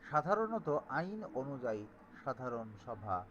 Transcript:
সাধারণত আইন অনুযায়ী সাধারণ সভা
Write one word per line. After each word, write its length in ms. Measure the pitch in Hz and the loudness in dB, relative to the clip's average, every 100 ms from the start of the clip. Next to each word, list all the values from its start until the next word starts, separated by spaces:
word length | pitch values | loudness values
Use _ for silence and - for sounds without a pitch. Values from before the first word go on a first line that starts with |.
| - | 4
সাধারণত 680 | 151 156 208 220 226 156 147 - | 2 6 4 4 0 2 0 2
আইন 340 | 135 175 214 196 | 0 0 -4 -4
অনুযায়ী 540 | 123 135 139 123 107 104 - - - | -2 -2 -2 0 0 -2 -12 -18 -8
সাধারণ 440 | - 123 127 120 113 104 - | -4 -2 -2 -2 -4 -8 -8
সভা 400 | 113 104 92 92 | -6 0 0 -2